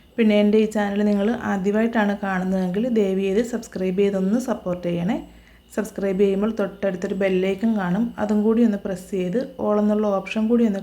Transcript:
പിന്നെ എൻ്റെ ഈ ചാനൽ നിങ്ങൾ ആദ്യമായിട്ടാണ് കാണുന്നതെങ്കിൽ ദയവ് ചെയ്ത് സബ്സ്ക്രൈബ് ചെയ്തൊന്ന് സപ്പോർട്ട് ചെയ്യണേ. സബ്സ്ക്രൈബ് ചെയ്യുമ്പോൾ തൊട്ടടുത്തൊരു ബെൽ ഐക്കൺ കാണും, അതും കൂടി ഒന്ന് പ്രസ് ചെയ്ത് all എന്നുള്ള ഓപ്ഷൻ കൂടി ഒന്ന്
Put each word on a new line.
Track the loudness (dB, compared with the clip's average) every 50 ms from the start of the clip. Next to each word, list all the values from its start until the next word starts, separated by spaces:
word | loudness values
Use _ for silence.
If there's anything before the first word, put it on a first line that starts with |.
| -20 -6 _
പിന്നെ | 2 4 4 4
എൻ്റെ | 4 4 6 4 4
ഈ | 4
ചാനൽ | 2 0 -2 -2 0 0 0
നിങ്ങൾ | 2 2 2 2 2 0
ആദ്യമായിട്ടാണ് | -2 -2 -2 -4 -2 -2 0 0 2 2 0 2 2 0 0 0 0 -2
കാണുന്നതെങ്കിൽ | -4 -4 -2 -2 -2 -2 0 0 -2 -2 -2 -2 -2 0
ദയവ് | 2 2 2 2 0 0
ചെയ്ത് | 0 0 0 0 0
സബ്സ്ക്രൈബ് | -2 -4 -8 -8 -8 -6 -4 -4 -2 0 2
ചെയ്തൊന്ന് | 2 2 2 0 0 0 0 0
സപ്പോർട്ട് | -2 -2 -6 -4 -4 -6 -4 -4 -4 -4
ചെയ്യണേ. | -2 -2 -2 -2 -2 -4 -6 -10 -18 -20 -20 -20 -20 -20 _ -10 -6
സബ്സ്ക്രൈബ് | -6 -6 -6 -6 -4 -4 -2 2 2
ചെയ്യുമ്പോൾ | 2 2 2 2 0 -2 0 -2
തൊട്ടടുത്തൊരു | -4 -4 -4 -4 -4 -4 -4 -4 -4 -4 -2
ബെൽ | 0 0 0 2 2 0
ഐക്കൺ | 0 -2 0 0 0 0
കാണും, | 0 0 0 0 0 -2 -2 -4 -4
അതും | -2 0 0 2
കൂടി | 2 2 4 4 4
ഒന്ന് | 2 2 0 -4
പ്രസ് | -6 -8 -8 -8 -6
ചെയ്ത് | -4 -4 -2 -2 -2 -2 -4 -6 -6 -4
all | -2 0 2 2
എന്നുള്ള | 2 2 2 2 0
ഓപ്ഷൻ | 0 0 -2 -4 -4 -4 -2 0 2
കൂടി | 4 4 2
ഒന്ന് | 2 0 -2